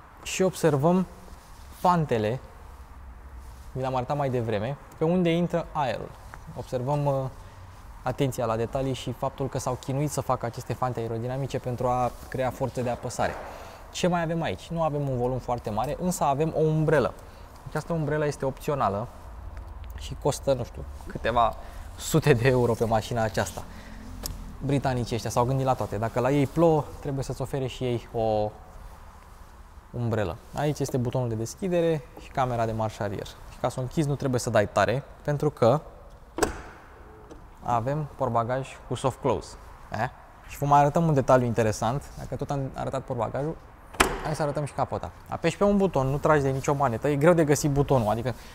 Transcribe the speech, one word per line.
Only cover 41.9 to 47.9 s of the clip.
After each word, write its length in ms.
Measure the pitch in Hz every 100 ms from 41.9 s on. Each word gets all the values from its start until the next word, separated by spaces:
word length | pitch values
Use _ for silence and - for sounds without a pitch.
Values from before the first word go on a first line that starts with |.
| 139 - -
Dacă 180 | 127 127
tot 140 | -
am 100 | 143 135
arătat 260 | 127 127 135
portbagajul, 560 | - 123 110 120 151 - - - - - - -
hai 100 | 151
să 80 | 151
arătăm 220 | 147 147
și 80 | 143
capota. 380 | - 127 107 87 - -
Apeși 280 | 117 165 -
pe 80 |
un 120 | 202 202
buton, 300 | 190 139 135
nu 100 | 143
tragi 260 | 156 151
de 60 | 139
nicio 240 | 135 131
manetă. 340 | 143 135 113 143
E 80 | 143
greu 160 | 160
de 120 | 170
găsit 260 | 147 143 151
butonul, 380 | 139 139